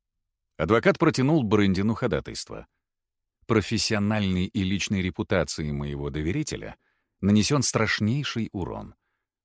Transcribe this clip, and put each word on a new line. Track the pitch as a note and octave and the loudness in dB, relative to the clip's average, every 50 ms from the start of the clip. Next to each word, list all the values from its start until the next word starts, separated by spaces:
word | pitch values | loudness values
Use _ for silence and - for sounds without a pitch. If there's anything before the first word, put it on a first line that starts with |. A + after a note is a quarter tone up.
| _ _ _ _ _ _ _ _ _ _ _ - | _ _ _ _ _ _ _ _ _ _ _ -4
Адвокат | D#2+ E2 A2 A#2 - G3 - - | 2 4 4 4 4 4 4 4
протянул | E3 D#3 - C3 B2+ C#3 E3 D#3 | 4 2 4 2 2 2 4 2
Брындину | A#2+ G2 G#2+ G#2 G2+ F#2+ F#2 F#2 G2+ A2+ A2 | 2 4 4 4 4 4 2 2 0 -2 -2
ходатайство. | - B2+ A2 D#2+ C2+ - - A1 - - - A1 A1 A1 _ _ _ _ _ _ _ _ _ _ _ _ _ _ _ _ | -2 -2 -2 -2 -2 -4 -6 -10 -10 -10 -10 -12 -14 -16 _ _ _ _ _ _ _ _ _ _ _ _ _ _ _ _
Профессиональной | - A#2 G#2+ F#2+ - A2+ G2 - - A2+ G#2 G2+ G#2 A2 G#2+ G2+ F#2+ F#2 F2+ F#2 | 0 2 2 2 2 -2 -2 0 0 0 0 0 0 0 0 0 0 0 0 -2
и | F#2+ - A2 | -2 -2 -2
личной | F#2+ F#2 G2+ F#2 - - G#2 F#2+ | -2 0 0 -2 -2 -2 -2 -2
репутации | F2+ F#2 - - G#2+ - G#2 F2+ D2+ - - - D#2+ D2 | -2 -2 -4 -4 -4 0 0 0 0 0 -4 -6 -4 -4
моего | C#2+ C#2+ C#2+ C#2+ C#2+ C#2+ C#2+ C#2+ | -4 -4 -6 -6 -6 -6 -6 -6
доверителя | C2+ D#2 D#2 E2 A2 D3+ D3+ - - - - G#2+ - _ _ _ _ _ _ _ _ - | -6 -4 -4 -2 -2 -4 -4 -6 -8 -10 -10 -14 -16 _ _ _ _ _ _ _ _ -2
нанесен | F#2 G2+ G#2 G#2+ G2 - D3 C#3 | 2 4 4 4 4 4 2 2
страшнейший | A#2+ - - A2+ A2 G#2+ - - G#2+ G#2+ B2+ D3 C3+ - - A#2+ G#2+ - | 0 0 0 0 0 0 0 0 0 0 0 -2 -4 -6 -6 -6 -6 -6
урон. | - F#2+ E2+ - G#2+ G#2+ G#2 - - _ _ _ _ _ _ _ _ _ | -6 -6 -6 -6 -8 -10 -12 -14 -18 _ _ _ _ _ _ _ _ _